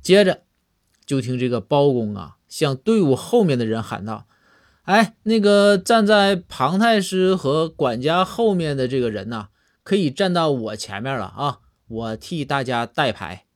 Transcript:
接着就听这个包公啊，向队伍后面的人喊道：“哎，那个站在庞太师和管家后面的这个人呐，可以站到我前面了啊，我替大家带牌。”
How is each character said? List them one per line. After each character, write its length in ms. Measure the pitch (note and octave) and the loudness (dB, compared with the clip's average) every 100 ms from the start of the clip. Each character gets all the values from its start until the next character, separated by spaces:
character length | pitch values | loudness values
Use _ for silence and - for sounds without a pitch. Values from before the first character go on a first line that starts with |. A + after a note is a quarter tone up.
接 240 | - F#3+ F#3+ | 4 4 4
着 180 | - _ _ _ _ _ _ - | 0 _ _ _ _ _ _ -6
就 160 | C#3 | -4
听 180 | A#2+ B2+ | -4 -4
这 80 | B2+ | -2
个 140 | A#2+ | -4
包 300 | - D3 C#3+ | 0 2 4
公 220 | B2 G#2+ | 2 -4
啊， 240 | G2+ E2 _ _ | -8 -14 _ _
向 260 | - D3+ C3 | -4 -2 -2
队 260 | - A3+ | 0 2
伍 140 | D#3 B2 | 2 0
后 280 | - A#3+ | 2 2
面 140 | F#3 B2+ | 2 0
的 80 | A2+ | -2
人 160 | A2+ | -4
喊 240 | G#2+ G#2+ G#2 | -6 -10 -10
道 220 | G#2+ - _ _ _ _ _ | -12 -14 _ _ _ _ _
：“哎， 320 | - G3+ G#3+ _ | 0 2 2 _
那 160 | G#3+ A3+ | -2 2
个 360 | G#3 G3+ G3+ G3+ | 4 6 6 2
站 300 | F3+ A3+ G3+ | 2 2 4
在 300 | G#3 G3 G3 | 4 4 0
庞 420 | - - C3+ F#3+ | -6 -4 -2 2
太 240 | A#3 G#3+ | 2 2
师 340 | F3+ F#3 F#3 F#3 | 0 0 0 0
和 320 | C3+ D#3 E3 | 0 0 -2
管 320 | - C3+ A#2 | -2 -2 0
家 240 | C#3 E3+ | 0 0
后 300 | F#3 - A3+ | -2 0 0
面 240 | F#3 D#3 C#3 | 0 -2 -2
的 100 | B2+ | -2
这 120 | C3 | 0
个 100 | A#2+ | -2
人 180 | G#2 G2 | -4 -8
呐， 200 | A#2 G#2 _ _ _ | -10 -12 _ _ _
可 140 | - G#3 | -2 0
以 160 | D#3 | 0
站 200 | - G3 | 0 0
到 200 | F3 D#3+ | 0 0
我 240 | C3+ A2 G#2+ | -2 -4 -8
前 260 | - G2+ | -10 -8
面 160 | B2+ C3+ | -6 -6
了 80 | G2 | -8
啊， 360 | F#2+ C#3+ - _ _ _ | -6 -6 -6 _ _ _
我 280 | A2+ A2+ A2 | -10 -8 -10
替 300 | - E3+ C#3 | -10 -8 -4
大 180 | C#3 | -4
家 220 | B2+ A#2+ A#2 | -2 -4 -4
带 260 | - C#3 | -2 -2
牌。” 360 | - D#2+ F#2 _ | -4 -12 -14 _